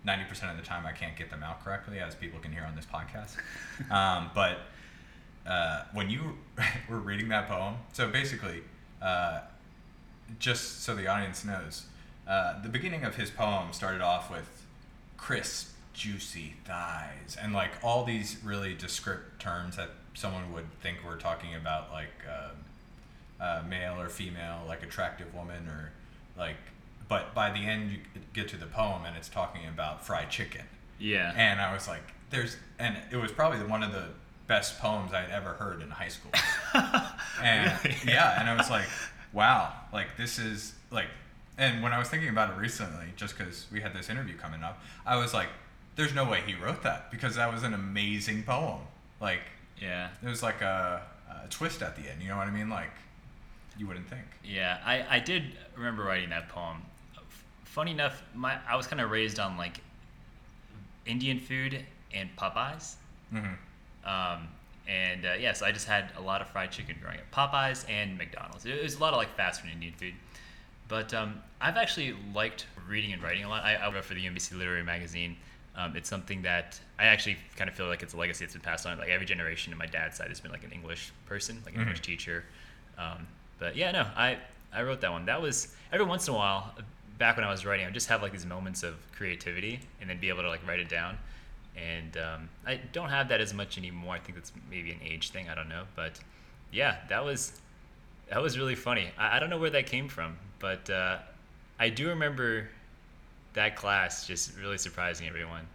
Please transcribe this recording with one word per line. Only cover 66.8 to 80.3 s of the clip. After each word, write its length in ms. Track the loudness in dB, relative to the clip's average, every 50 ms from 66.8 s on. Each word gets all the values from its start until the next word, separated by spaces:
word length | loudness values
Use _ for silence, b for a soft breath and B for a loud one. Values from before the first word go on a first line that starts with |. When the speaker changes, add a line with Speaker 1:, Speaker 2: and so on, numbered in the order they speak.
| -6 -6 -8 -8
Speaker 2:
growing 160 | -6 -8 -8 -8
up. 120 | -10 -4
Popeyes 580 | 4 4 4 6 6 4 4 4 2 0 -2 -2
and 280 | 0 0 2 0 0 -4
McDonald's. 480 | -6 -6 -6 -10 -10 -10 -10 -10 -6
It 160 | -4 -2 -2 0
was 120 | -2 0
a 40 | 4
lot 140 | 4 6 6
of, 40 | 6
like, 180 | 4 2 2
fast 260 | 2 2 2 2 0
food 100 | -6 -8
Indian 220 | -8 -6 -8 -8 -8
food. 200 | -6 -8 -8 -8 -8 -14 B B B B B B B B B B -18 -8 -2
But, 260 | -2 -2 0 0 0
um, 280 | 0 0 -2 -4 -8 -12 -16 -8 0
I've 160 | 0 2 4 4
actually 380 | 2 2 2 0 0 -2 -2 -4 -8 -4 0
liked 340 | 2 2 2 0 -4 -12 -12 -12 -14 -8 -2
reading 260 | 0 0 0 0 -2
and 100 | -2 0
writing 200 | 0 0 0 0
a 40 | 0
lot. 140 | -2 2 4
I, 120 | 4 4
I 160 | 6 4 2 0
wrote 100 | 0 -4
for 80 | -4 -4
the 80 | -2
U 60 | -2 -2
M 60 | -2
B 60 | -2
C 160 | -4 -4 -4
Literary 280 | -2 0 0 2 0 0
Magazine. 540 | 0 -2 -2 -4 -4 -4 -2 -2 -2 -4 -8 B B B B B -14 -6
Um, 200 | -4 -4 -2 -2
it's 140 | -4 -4 -4
something 320 | -4 -4 -4 -4 -6 -2 2
that 360 | 4 4 4 2 0 -8 -14 -16 -14 0 6
I 60 | 10
actually 320 | 10 10 10 6 2 0 -2 -4 -14 -4
kinda 160 | -4 -2 -2 -2
feel 140 | -2 0 0
like 160 | 0 -2 -2
it's 100 | -8 -4
a 40 | -2
legacy 280 | -2 0 0 -2 -6
that's 80 | -8 -8
been 80 | -8
passed 240 | -4 -2 -2 -2 -2
on. 120 | -4 -4 -4
Like, 100 | 2 2
every 160 | 2 2 4
generation 480 | 2 0 0 0 -2 -2 -2 -4 -6 -4
on 60 | -6
my 80 | -6 -4
dad's 300 | -2 -2 -2 -2 -4 -6
side 100 | -8
has 120 | -8